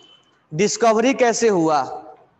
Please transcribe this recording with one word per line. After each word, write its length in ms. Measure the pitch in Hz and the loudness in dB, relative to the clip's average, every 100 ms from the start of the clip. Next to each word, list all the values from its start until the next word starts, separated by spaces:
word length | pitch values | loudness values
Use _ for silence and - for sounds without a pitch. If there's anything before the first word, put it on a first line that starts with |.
| _ _ _ _ _ | _ _ _ _ _
डिस्कवरी 640 | 156 208 - 226 220 247 | -4 -2 0 2 2 0
कैसे 360 | 262 240 214 226 | 2 0 2 0
हुआ 320 | 185 160 156 131 - - - _ _ | 2 0 0 -4 -10 -18 -20 _ _